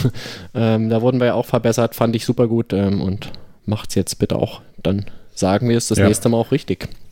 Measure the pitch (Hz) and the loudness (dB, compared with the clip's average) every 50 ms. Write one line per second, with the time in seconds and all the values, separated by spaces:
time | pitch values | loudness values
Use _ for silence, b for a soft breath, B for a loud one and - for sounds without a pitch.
0 | - 127 - - - - - - - - - 117 113 113 110 110 113 113 113 113 | 2 0 -2 -2 -10 -12 -14 -14 -14 -8 -2 0 2 2 2 2 2 2 2 2
1 | 117 123 131 127 123 120 98 113 123 - - 120 117 117 110 - 117 113 - - | 2 2 2 4 2 2 2 0 -2 -2 -2 0 2 2 2 2 0 0 0 0
2 | 117 117 113 110 - - 117 - 123 113 113 117 117 - - 98 101 98 101 98 | 0 0 0 -2 -2 -2 0 2 2 2 2 0 0 0 0 0 2 2 0 0
3 | - 95 98 101 - - B B B B B B B - 107 107 - - - - | 0 -2 -4 -4 -8 -10 B B B B B B B -4 -4 -4 -4 -2 -2 -2
4 | 92 - - - - - - - - - - - - - - - - 87 98 101 | -2 -2 -2 -2 0 0 0 0 -2 -2 -4 -12 -20 -20 -12 -6 -2 -2 -2 -2
5 | 98 B B B B B - - 98 92 98 104 123 120 117 117 - - 110 - | -4 B B B B B -6 -2 0 2 2 2 2 2 2 2 2 0 2 4
6 | 98 98 107 - - 123 117 117 113 - - - - - 95 - - - - - | 4 4 4 4 2 2 2 2 2 0 0 -2 0 -2 -6 -6 -6 -12 -12 -12
7 | - - | -16 -18